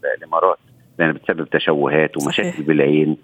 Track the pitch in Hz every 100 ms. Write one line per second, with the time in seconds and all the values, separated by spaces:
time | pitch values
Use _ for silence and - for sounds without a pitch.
0 | 71 - 82 82 90 85 _ _ _ -
1 | 82 71 - 82 80 78 - 76 69 76
2 | 78 - 71 - 98 175 73 76 69 76
3 | 76 76